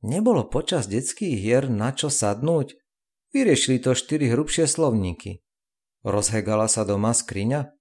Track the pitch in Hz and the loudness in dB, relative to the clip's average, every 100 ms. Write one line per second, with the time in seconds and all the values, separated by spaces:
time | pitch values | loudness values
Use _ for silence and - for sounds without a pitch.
0 | 104 147 220 202 113 131 - 180 98 104 | -2 0 2 2 2 -2 -2 -2 -2 -4
1 | - - 196 117 101 123 135 107 113 139 | -4 -6 -4 -2 2 2 2 -2 -2 -2
2 | 151 139 107 104 143 165 131 - _ _ | -2 0 0 0 0 0 0 -8 _ _
3 | _ _ _ 277 247 143 - 127 127 127 | _ _ _ 0 4 4 4 0 2 0
4 | - 151 139 117 151 - 156 - 156 110 | 0 0 2 2 0 0 0 2 2 2
5 | 92 85 98 92 _ _ _ _ _ _ | -2 -4 -10 -14 _ _ _ _ _ _
6 | 107 101 101 110 104 107 110 - 101 101 | -2 0 0 -2 0 0 2 0 0 0
7 | 107 117 - 101 104 143 139 _ | 2 0 -2 -4 -2 -2 -4 _